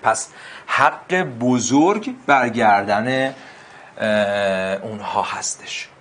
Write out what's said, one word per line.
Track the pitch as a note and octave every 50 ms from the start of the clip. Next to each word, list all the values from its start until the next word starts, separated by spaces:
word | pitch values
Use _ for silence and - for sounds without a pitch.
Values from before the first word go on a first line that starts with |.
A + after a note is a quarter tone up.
| -
پس | A#2+ A2+ - - - - - - - - - -
حق | - - - C3 D3+ - - - - F3+
بزرگ | F#3 F3+ D3 B2 A2+ A#2+ B2 B2+ B2 G#2+ G#2 B2+ C#3+ D#3 F3+ G#3 A3 G#3+ C4+ B3 - -
بر | - C#3+ C3+ B2 A#2
گردن، | G#2+ A#2+ A#2 G#2+ G2+ G2+ G2+ G2+ G#2 G#2 A2+ B2 C3 C3 C3 C3+ C#3+ - - - - - - - - - - - -
اه، | - - A2 G#2+ G#2+ G#2 G2+ G2+ G2+ G2+ G2 F#2+ F#2+ F#2+ F#2+ F#2+ G2 -
اونها | A2+ A2 G#2 G#2 - - G#2
هستش | F#2+ - - - - - - - - - - - - - - -